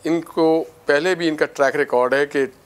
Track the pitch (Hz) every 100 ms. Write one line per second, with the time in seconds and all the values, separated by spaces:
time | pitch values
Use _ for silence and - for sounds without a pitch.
0 | 156 165 165 - 160 160 - - - 143
1 | 175 175 170 151 147 - 139 147 139 123
2 | 127 135 143 143 131 -